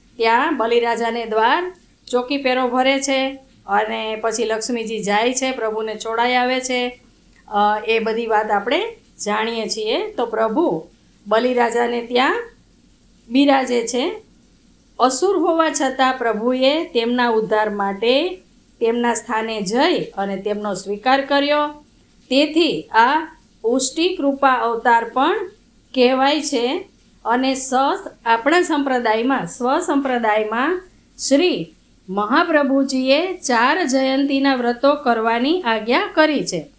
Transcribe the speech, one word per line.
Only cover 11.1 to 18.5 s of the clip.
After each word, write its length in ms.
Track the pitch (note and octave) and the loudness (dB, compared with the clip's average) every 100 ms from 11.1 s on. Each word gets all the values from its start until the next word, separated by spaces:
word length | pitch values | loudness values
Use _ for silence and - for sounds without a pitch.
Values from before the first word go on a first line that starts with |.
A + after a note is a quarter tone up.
| _ G3+ | _ -2
બલિરાજાને 800 | A3 B3 B3 A#3 A#3 A#3+ A#3+ A#3 | 2 2 2 2 0 0 -2 -2
ત્યાં 360 | B3 C#4 A4+ A#4 - _ _ _ _ _ _ - | 0 2 0 -6 -16 _ _ _ _ _ _ -2
બિરાજે 580 | B3 C#4+ C4+ B3+ A#3+ A3+ | 2 4 4 2 -2 -2
છે. 260 | B3 D#4 G#4+ - _ _ _ _ _ _ - | -2 -2 -4 -14 _ _ _ _ _ _ 0
અસુર 400 | F#4+ - F#4 F#4 | 2 2 2 2
હોવા 320 | F4 E4 D#4+ | 2 2 2
છતાં 440 | D4+ C4+ C4 C4 B3+ | 0 -2 0 0 0
પ્રભુએ 680 | A#3 G#3 A#3+ B3+ C4 D4+ | -2 0 0 2 2 2
તેમના 440 | E4+ A#3 A3+ B3 A#3+ | -2 -2 0 0 2
ઉદ્ધાર 420 | A3 G#3+ G#3+ G#3+ | 0 0 0 0
માટે 720 | G3+ G3 G3 A3+ C4+ F4+ F#4 - | -2 -4 -2 0 2 0 -6 -18